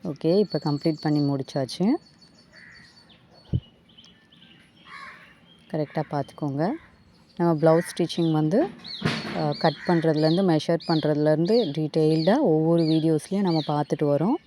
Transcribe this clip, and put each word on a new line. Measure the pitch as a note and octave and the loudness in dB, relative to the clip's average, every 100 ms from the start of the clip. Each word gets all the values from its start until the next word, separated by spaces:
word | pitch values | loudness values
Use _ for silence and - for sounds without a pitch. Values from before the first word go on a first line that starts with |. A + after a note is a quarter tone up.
ஓகே, | F3+ C3+ D#3+ F#3+ | -10 -4 0 2
இப்போ | G#3 D3+ | 0 -2
கம்ப்ளீட் | D#3 D3 E3+ D3+ | -4 -2 -2 -2
பண்ணி | D#3 D3 | -2 0
முடிச்சாச்சு. | C#3+ C#3 C#3 D3 C3 - F#3+ D#4 - _ - _ _ - - - - - _ - _ - - - - _ _ - - _ _ _ - - _ _ - - - - - - - - - | 0 -2 -4 -6 -6 -2 -2 -2 -6 _ -20 _ _ -20 -20 -20 -20 -20 _ -20 _ -20 -6 -6 -6 _ _ -20 -20 _ _ _ -20 -20 _ _ -20 -20 -20 -20 -20 -20 -20 -20 -10
கரெக்டாக | D#3+ D3 E3+ D3+ | -6 -4 -6 -4
பார்த்துக்கோங்க. | D3 C#3 - D3 C#3 F3 D#4+ - _ _ _ _ - | -6 -6 -8 -6 -2 -4 -4 -12 _ _ _ _ -2
நம்ம | E3+ D#3+ | 0 4
ப்ளவுஸ் | D#3+ E3 F3 - | 4 4 2 -4
ஸ்டிச்சிங் | E3+ - E3 | -4 0 0
வந்து, | D#3 D#3 G3+ F#4+ - - - - - - F3+ | 2 2 0 0 -6 -16 -8 -6 -6 -6 -4
ஆ, | D#3 | -4
கட் | D3 E3 D3+ - | 0 -2 -2 0
பண்றதுலேருந்து, | E3+ D#3+ D3+ D#3 E3+ G3 | 0 2 2 2 2 2
மெஷர் | D#3 - E3+ - | 0 0 -4 0
பண்றதுலேருந்து | E3 D3+ D3+ D3+ D#3 E3+ A3+ F#3+ | 0 0 0 2 2 2 2 0
டீட்டெயில்டா | C#3+ D#3 E3 D#3 D#3+ D#3+ B3 | -4 -2 0 2 2 2 2
ஒவ்வொரு | C4 D#3 D#3+ E3+ | 4 2 4 2
வீடியோஸ்லையும் | D#3+ D#3+ D#3+ D#3 - F#3+ | 4 2 2 0 -2 -2
நம்ம | F#3+ D#3+ D3 | 0 0 0
பார்த்துட்டு | D3 D3+ D#3 | -2 -2 -2
வரோம். | D3 C#3+ F3 D#4 | 0 2 0 -2